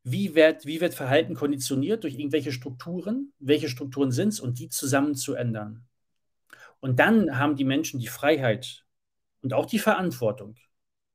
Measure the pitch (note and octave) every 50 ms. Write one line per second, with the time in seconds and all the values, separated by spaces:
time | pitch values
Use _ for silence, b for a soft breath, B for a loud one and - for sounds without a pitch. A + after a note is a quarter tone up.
0 | - B2 B2+ F#3+ G3+ F#3 D3 D#3+ D#3 D#3+ D#3 - - C#3 D#3 D#3+ F3 E3+ - -
1 | C#3+ B2+ C3+ D#3 E3 - E3 B2+ D3 C#3+ D3 C3+ B2+ - C#3 C3 C#3 F3 A3 A3+
2 | - D3+ B2+ C#3 D3+ C#3 D3+ D#3 C3 D3+ C3 B2 - C#3+ B2+ - - E3+ F3 F3+
3 | E3+ G3+ A3+ C4+ C#4 - _ _ C#3 C3 D3+ D3 D#3 D3 B2 - D3+ C3+ B2+ C#3
4 | C#3+ C3 B2 C#3 F#3+ G#3+ G#3+ - - B2+ B2 - - - - - D3 C3 C3+ C#3
5 | C#3+ D3+ C#3+ C#3 - - C3 - B2 A#2+ A2 G#2+ G#2+ G#2+ A2 A#2 A#2+ _ _ _
6 | _ _ _ _ _ _ _ _ _ B B B B B B _ - C3+ B2 C3+
7 | D3 F#3 A3+ A3 F#3+ D#3 C3 B2 C#3+ D3+ D3 C#3 C#3 C3 C3+ C#3+ E3 - - C3
8 | A2+ - - - - D3 D#3+ C#3+ C3 A#2 G#2+ - - - - - _ _ _ _
9 | _ _ _ _ _ _ _ _ - B2+ - C3+ D3+ - - G#3 - A3 G3+ F#3
10 | F#3+ E3+ - - A#2+ G#2+ G#2 - G2+ G#2 A2+ - _ _ _ _ _ _ _ _
11 | _ _